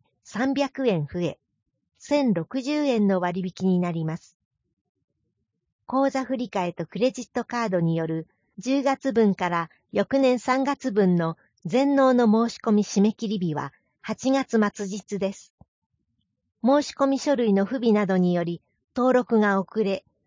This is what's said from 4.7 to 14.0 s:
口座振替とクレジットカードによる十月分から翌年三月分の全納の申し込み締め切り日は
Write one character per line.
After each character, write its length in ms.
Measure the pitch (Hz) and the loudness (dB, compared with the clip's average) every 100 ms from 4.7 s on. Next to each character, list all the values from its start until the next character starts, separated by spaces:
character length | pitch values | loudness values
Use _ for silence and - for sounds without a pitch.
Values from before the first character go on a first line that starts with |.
| _ _ _ _ _ _ _ _ _ _ _ - | _ _ _ _ _ _ _ _ _ _ _ -6
口 240 | 262 269 | -2 0
座 140 | 269 | -2
振 100 | 254 | -4
替 380 | 262 240 202 175 | -6 -4 -4 -4
と 140 | - 165 | -6 -10
ク 120 | 180 | -2
レ 120 | 254 | -2
ジ 120 | 262 | -2
ッ 60 | 233 | -8
ト 120 | 254 | -8
カ 200 | - 240 | -6 -4
ー 40 | 226 | -2
ド 120 | 180 | 0
に 160 | 170 165 | 0 0
よ 100 | 160 | -2
る 200 | 160 160 _ _ - | -6 -8 _ _ -12
十 240 | 240 277 | -2 0
月 300 | 269 262 269 | 0 -2 -2
分 220 | 220 214 | 2 2
か 140 | 185 180 | 2 -2
ら 220 | 170 165 _ _ | -2 -6 _ _
翌 260 | 202 196 277 | -4 0 2
年 200 | 269 247 | 2 2
三 260 | - 262 | 0 0
月 260 | 269 277 262 | 0 -2 -2
分 240 | 202 190 175 | 2 4 2
の 200 | 165 - _ _ 170 | 0 -6 _ _ -2
全 280 | 226 277 | 0 2
納 200 | 277 262 | 4 4
の 120 | 247 233 | 4 4
申 280 | 220 233 | 4 2
し 40 | - | -2
込 140 | - | 0
み 120 | 208 | 2
締 180 | 202 202 | 2 2
め 100 | 208 | 2
切 160 | - 220 | 0 -6
り 100 | 208 | -4
日 160 | 175 | -2
は 180 | 143 139 - _ _ | -4 -8 -12 _ _